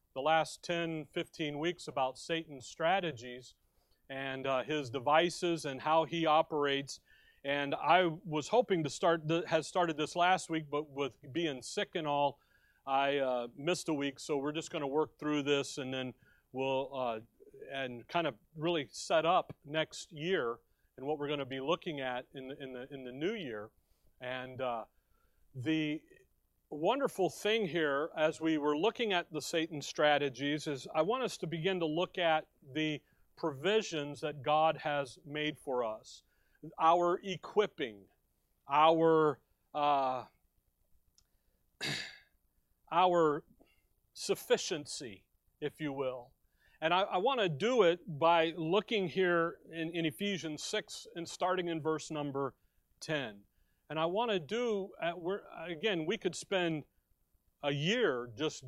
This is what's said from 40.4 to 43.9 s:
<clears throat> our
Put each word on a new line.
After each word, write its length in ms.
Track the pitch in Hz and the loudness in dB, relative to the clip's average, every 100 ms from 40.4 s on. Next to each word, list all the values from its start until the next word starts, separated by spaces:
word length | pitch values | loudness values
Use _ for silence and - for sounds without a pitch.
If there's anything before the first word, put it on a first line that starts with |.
| _ _ _ _ _ _ _ _ _ _ _ _ _ - | _ _ _ _ _ _ _ _ _ _ _ _ _ -8
<clears throat> 80 | - - - - _ _ _ _ _ _ - | -6 -6 -8 -16 _ _ _ _ _ _ -2
our 520 | 165 185 175 156 147 - _ - _ _ | 4 6 6 6 4 -4 _ -20 _ _